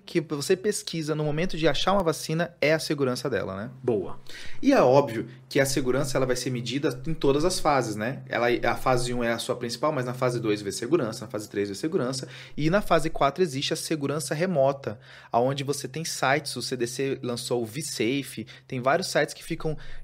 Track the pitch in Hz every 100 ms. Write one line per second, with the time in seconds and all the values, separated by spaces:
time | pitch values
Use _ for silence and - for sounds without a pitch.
0 | - 170 160 147 135 185 208 202 - 165
1 | 151 151 151 143 185 165 156 139 - 196
2 | 165 151 - 160 170 - 143 156 156 147
3 | 131 127 147 101 95 95 120 131 127 107
4 | 80 - - - - - 262 254 135 131
5 | - - - - - 143 135 - 123 127
6 | 135 143 127 123 139 127 113 135 147 131
7 | 160 160 139 139 175 180 160 139 113 104
8 | 110 143 - 110 120 120 120 107 135 127
9 | 120 123 117 117 - 117 120 117 151 135
10 | 127 120 127 120 110 104 98 92 120 165
11 | 113 113 107 104 104 104 101 98 160 175
12 | 123 131 - - - - 156 196 - 170
13 | 156 - 139 160 185 135 - 156 - 160
14 | 135 139 - 156 185 165 135 139 120 104
15 | - - - 113 127 135 135 139 131 151
16 | 165 - 135 147 151 123 120 123 120 -
17 | 135 131 123 120 - 123 110 117 151 -
18 | 113 139 131 - 107 - - 110 123 165
19 | 175 156 151 - - 165 160 151 - -